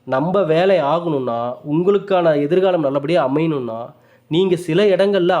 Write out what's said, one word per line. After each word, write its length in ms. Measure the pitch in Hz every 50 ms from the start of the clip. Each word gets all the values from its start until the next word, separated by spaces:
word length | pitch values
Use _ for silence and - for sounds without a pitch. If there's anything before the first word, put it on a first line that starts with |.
| _ 131 127
நம்ம 260 | 131 143 175 185 202 190 156 156
வேலை 240 | 160 180 196 196 175 147 139 156
ஆகணும்னா, 460 | 175 170 170 151 139 127 120 117 117 117 123 127 - - 151 147
உங்களுக்கான 640 | 160 180 185 208 202 196 - 196 180 170 165 151 147 143
எதிர்காலம் 420 | 143 170 185 185 190 180 170 151 135
நல்லபடியா 340 | 135 143 143 143 175 175 147 131
அமையணும்னா, 500 | 135 151 165 165 156 139 123 117 113 113 120 135 - _ _ _ _ _ _ _
நீங்க 240 | 151 170 190 190 180 165 180 -
சில 120 | 156 185 214 208 185
இடங்கள்ல 400 | 180 196 202 202 196 170 175 185 165